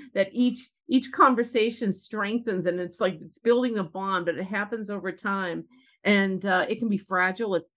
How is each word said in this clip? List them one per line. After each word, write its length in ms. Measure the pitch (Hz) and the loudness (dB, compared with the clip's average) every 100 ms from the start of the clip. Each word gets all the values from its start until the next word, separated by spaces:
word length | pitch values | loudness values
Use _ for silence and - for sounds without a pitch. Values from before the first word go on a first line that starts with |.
| - | -4
that 160 | 196 190 | 0 0
each, 360 | 240 247 247 - _ - | 2 2 0 -10 _ 0
each 240 | 254 - | 0 2
conversation 800 | - 269 233 233 226 220 233 214 | 4 4 6 2 2 0 0 -2
strengthens 720 | 180 - 214 202 233 233 185 175 | -2 -6 -4 -2 -2 -2 -2 0
and 140 | 180 | -2
it's 180 | 175 - | -4 -2
like, 200 | 190 160 | -2 -2
it's 160 | - - | -12 -2
building 400 | 233 240 254 214 | 2 4 2 0
a 60 | 165 | -4
bond, 400 | 185 196 185 170 | -4 -2 0 0
but 100 | 151 | -2
it 80 | |
happens 460 | 185 202 202 226 202 | -4 -4 -4 -6 -6
over 240 | 202 185 | -6 -6
time. 500 | - 202 196 180 165 - _ _ _ | -6 -4 -2 -2 -6 -10 _ _ _
And, 420 | 196 202 190 190 196 | 2 4 2 0 2
uh, 200 | 185 - | 2 2
it 120 | 226 | -2
can 100 | 226 | 0
be 80 | 202 | -2
fragile 580 | - 185 185 190 220 175 | 0 0 0 0 -2 -2
at, 80 | - | -2